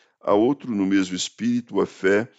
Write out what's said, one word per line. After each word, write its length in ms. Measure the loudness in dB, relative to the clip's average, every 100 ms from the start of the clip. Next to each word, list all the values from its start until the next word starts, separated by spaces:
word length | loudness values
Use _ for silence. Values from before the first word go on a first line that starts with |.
| _ _
a 140 | 0
outro 400 | 2 2 0 -4
no 120 | -2 0
mesmo 300 | 0 -2 -6
Espírito 640 | -8 -6 -4 -2 -2 -2
a 60 | -2
fé, 420 | -2 2 2 0